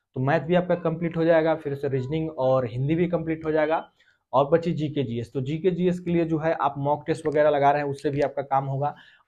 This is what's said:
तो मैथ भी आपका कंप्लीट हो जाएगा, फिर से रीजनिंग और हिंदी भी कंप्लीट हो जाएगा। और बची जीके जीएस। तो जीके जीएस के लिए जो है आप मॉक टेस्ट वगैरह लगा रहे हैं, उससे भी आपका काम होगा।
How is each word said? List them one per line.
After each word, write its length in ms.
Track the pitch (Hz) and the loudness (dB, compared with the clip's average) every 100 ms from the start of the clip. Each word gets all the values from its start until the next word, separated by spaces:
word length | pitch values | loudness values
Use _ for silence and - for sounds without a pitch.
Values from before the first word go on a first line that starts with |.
| _ | _
तो 60 | 131 | -4
मैथ 180 | 135 165 | 0 0
भी 160 | 151 | 2
आपका 200 | 175 180 | 2 2
कंप्लीट 420 | 175 160 160 165 170 | 0 -2 -2 -4 0
हो 80 | |
जाएगा, 300 | 165 160 160 | 4 4 4
फिर 200 | 156 143 | 0 -4
से 120 | 139 143 | -6 -2
रीजनिंग 420 | 131 123 160 160 | -2 -2 -4 -4
और 360 | - 131 131 | -2 2 2
हिंदी 300 | 120 120 143 | 0 -2 0
भी 120 | 165 170 | 0 0
कंप्लीट 380 | 170 160 160 | -2 -4 -4
हो 60 | 156 | -2
जाएगा। 400 | 156 151 165 - _ _ _ _ | 0 0 0 -4 _ _ _ _
और 160 | 127 147 | 0 4
बची 220 | 165 170 | 2 2
जीके 300 | 143 151 147 | -2 -2 -2
जीएस। 280 | 117 117 117 | -2 -4 -6
तो 80 | 139 | -6
जीके 300 | 127 160 185 | -4 -2 0
जीएस 280 | 170 180 180 | 2 0 0
के 120 | 175 | 0
लिए 140 | 170 | 0
जो 120 | 165 156 | 0 0
है 160 | 160 | -2
आप 220 | - 143 143 | -2 -2 -2
मॉक 260 | 139 147 165 | -2 -2 -2
टेस्ट 200 | 156 151 | -4 0
वगैरह 220 | 147 151 | 2 4
लगा 220 | 143 139 | 4 4
रहे 100 | 147 | 4
हैं, 80 | 143 | 0
उससे 200 | 139 151 | -4 -4
भी 120 | 139 | 0
आपका 200 | 139 - | -2 -2
काम 240 | 135 135 | -2 0
होगा। 300 | 139 135 143 - - _ | 0 -4 -4 -6 -16 _